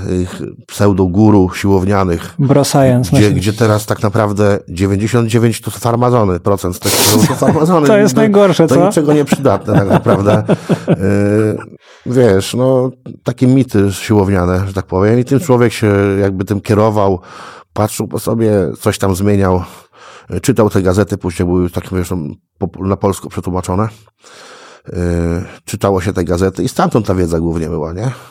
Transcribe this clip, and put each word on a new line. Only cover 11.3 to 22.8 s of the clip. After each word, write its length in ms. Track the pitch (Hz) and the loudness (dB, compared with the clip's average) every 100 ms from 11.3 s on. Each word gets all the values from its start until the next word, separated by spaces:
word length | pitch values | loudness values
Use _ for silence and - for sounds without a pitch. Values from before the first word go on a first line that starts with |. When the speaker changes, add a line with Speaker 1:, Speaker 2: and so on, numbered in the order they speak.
| 104 107 92 - - _ - - | 0 0 -4 -8 -20 _ -14 -4
Speaker 1:
wiesz, 480 | 127 120 95 - | 2 4 4 0
no, 360 | 117 127 131 127 123 - - | -2 0 0 0 -6 -16 -12
takie 220 | - - 127 | -8 0 2
mity 460 | 135 - 104 98 | 2 2 2 0
siłowniane, 760 | 95 - 107 98 98 87 90 98 | -2 0 2 2 0 0 0 -2
że 60 | |
tak 140 | 95 - | -6 -4
powiem. 320 | 92 104 120 | 0 2 2
I 60 | |
tym 160 | 123 139 | 2 0
człowiek 320 | - 123 120 | 2 2 2
się 200 | - 107 101 101 98 | 2 0 2 2 0
jakby 240 | 98 95 | -2 -2
tym 160 | 98 101 | -4 -4
kierował, 600 | - 104 110 107 98 90 - - - - - | 0 2 2 2 0 0 -6 -20 -20 -20 -12
patrzył 360 | - 107 - 110 | -6 -4 -4 -8
po 100 | - | -6
sobie, 340 | - 117 110 104 80 55 | -4 -2 0 0 0 -4
coś 180 | 110 98 | -4 -2
tam 180 | 98 90 | -2 0
zmieniał, 460 | 101 101 95 90 87 - - _ - - - | 0 2 2 0 -2 -14 -20 _ -20 -20 -10
y, 60 | 90 | -4
czytał 300 | - 117 107 | 0 2 2
te 120 | 104 | 2
gazety, 360 | 92 92 98 98 | 0 2 0 -2
później 280 | 92 - 87 | -4 -4 0
były 160 | 90 | 0
już 100 | 90 | -2
takie, 240 | 90 - 92 | -4 -6 -6
wiesz, 140 | 85 | -6
no, 60 | 92 73 - _ - | -6 -8 -12 _ -10
po, 260 | 95 - | -10 -6